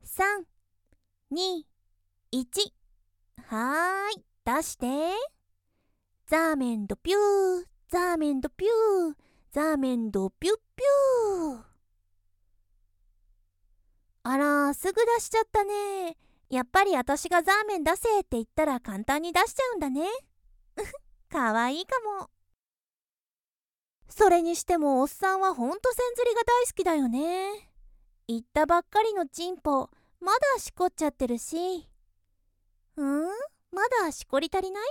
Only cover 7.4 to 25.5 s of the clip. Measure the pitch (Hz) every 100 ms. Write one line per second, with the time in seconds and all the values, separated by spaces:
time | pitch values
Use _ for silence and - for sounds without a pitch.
7.4 | 381 359 359 _ _ 359 359 339 302 269
8.4 | 277 _ 392 453 440 392 330 294 _ _
9.4 | _ - 311 302 262 247 220 202 190 _
10.4 | 339 440 _ - 539 554 539 508 427 381
11.4 | 320 240 - _ _ _ _ _ _ _
12.4 | _ _ _ _ _ _ _ _ _ _
13.4 | _ _ _ _ _ _ _ _ 240 269
14.4 | 294 285 285 285 - 415 466 466 - 453
15.4 | 440 440 403 415 403 392 349 330 _ _
16.4 | _ 254 247 370 403 311 247 285 349 349
17.4 | 339 403 427 392 294 370 466 415 - 233
18.4 | 226 - 311 254 - 196 220 285 339 349
19.4 | 415 - 508 440 294 262 349 480 _ _
20.4 | _ _ _ - 427 - _ - _ 320
21.4 | 240 220 240 294 381 523 427 403 - _
22.4 | _ _ _ _ _ _ _ _ _ _
23.4 | _ _ _ _ _ _ - - 415 349
24.4 | 330 339 - 349 294 262 277 - 381 381
25.4 | 381